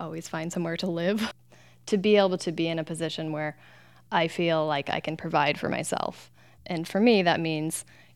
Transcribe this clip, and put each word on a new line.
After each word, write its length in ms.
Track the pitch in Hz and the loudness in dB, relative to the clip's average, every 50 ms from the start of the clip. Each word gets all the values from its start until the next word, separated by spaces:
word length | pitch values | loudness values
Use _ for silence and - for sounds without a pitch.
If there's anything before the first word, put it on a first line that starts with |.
always 280 | 175 160 165 165 - - | -12 -12 -10 -12 -12 -10
find 240 | - 160 160 175 - | -8 -8 -8 -6 -4
somewhere 240 | 180 170 165 165 - | -4 -4 -4 -4 -4
to 80 | 185 | -4
live, 460 | 180 170 165 170 185 214 214 220 - - - _ _ - - | -4 -4 -2 0 0 0 0 -2 -4 -6 -12 _ _ -20 -20
<laughs> 280 | - - - _ _ | -20 -20 -20 _ _
to 120 | - 220 196 | -2 0 2
be 180 | 180 214 208 | 4 6 6
able 220 | 202 196 185 180 170 | 6 6 6 2 0
to 140 | - 180 160 | -2 -4 -2
be 160 | 160 165 165 | -2 -2 0
in 100 | 165 160 | -2 -2
a 60 | 156 | -4
position 480 | 156 160 160 165 160 - - 160 156 151 | -4 -6 -4 -4 -4 -4 -6 -6 -4 -4
where 240 | 151 151 151 - - - - - - - - - - _ _ | -4 -4 -6 -6 -10 -18 -20 -20 -20 -20 -20 -20 -20 _ _
I 180 | - 175 165 165 | 0 0 0 0
feel 380 | - - 175 165 160 160 151 | 0 0 2 2 2 2 2
like 220 | 156 147 143 - - | 0 0 -2 -2 -2
I 120 | - - | -2 -2
can 160 | - - 160 | -2 -4 -6
provide 420 | - - 165 160 151 143 147 151 - | -6 -6 0 2 2 2 2 2 0
for 100 | - - | -2 -4
myself. 600 | - - 160 - - - - - - - - - - - - - - - - | -4 -4 -2 -2 -4 -2 -4 -4 -8 -10 -16 -20 -20 -20 -20 -20 -20 -20 -10
And 220 | - 180 160 165 - | -6 -6 -6 -4 -2
for 120 | - 196 | 0 4
me, 220 | 220 240 226 196 180 | 6 6 6 6 6
that 180 | 170 156 - | 4 2 2
means, 440 | 165 160 156 151 156 160 - - - - - - - - - | 0 -2 -2 -2 -2 -4 -4 -6 -10 -14 -20 -20 -20 -18 -10